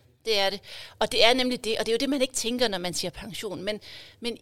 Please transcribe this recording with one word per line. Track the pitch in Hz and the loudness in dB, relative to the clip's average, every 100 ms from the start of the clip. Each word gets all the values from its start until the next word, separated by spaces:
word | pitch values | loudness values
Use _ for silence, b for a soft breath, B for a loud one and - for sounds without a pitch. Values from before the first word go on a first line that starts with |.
| _ _ | _ _
det | 220 208 | 0 2
er | 196 | 2
det. | 196 B B B B | 0 B B B B
Og | 220 | 0
det | - | 6
er | 214 | 6
nemlig | 254 254 247 | 6 2 -2
det, | 208 - | -2 -2
og | 214 | 0
det | |
er | |
jo | 233 | 0
det, | 269 | 0
man | 285 | 0
ikke | 269 | 0
tænker, | - 226 247 240 | 0 -4 0 0
når | 185 | 0
man | 180 | -4
siger | 165 180 | -4 -4
pension, | - 208 160 214 175 | -6 -10 -8 -8 -6
men, | 190 214 B B B B | -6 -6 B B B B
men | 233 220 | -8 -6